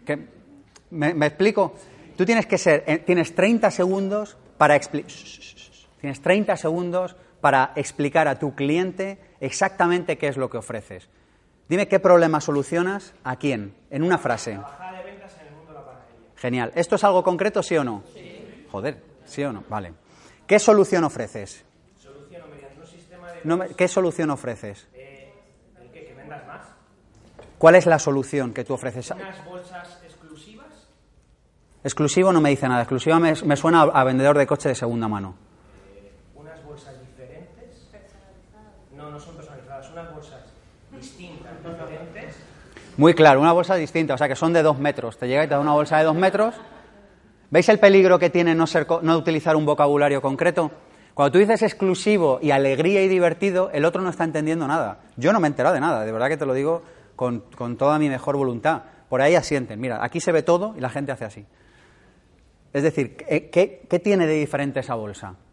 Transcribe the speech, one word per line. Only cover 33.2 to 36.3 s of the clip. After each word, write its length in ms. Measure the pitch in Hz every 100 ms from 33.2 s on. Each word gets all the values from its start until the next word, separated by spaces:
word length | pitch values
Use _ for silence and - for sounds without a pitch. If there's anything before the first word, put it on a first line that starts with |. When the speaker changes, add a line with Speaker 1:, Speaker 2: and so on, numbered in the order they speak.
| 165 156
Speaker 1:
me 120 | 151 143
suena 260 | 160 170
a, 20 |
a 200 | 151 139
vendedor 340 | 131 131 139 143
de 80 | 135
coche 220 | 147 147
de 60 | 120
segunda 320 | 120 117 110
mano. 260 | 104 98 90 _ _ _ - 95 101
Speaker 2:
Eh, 160 | 101 _ _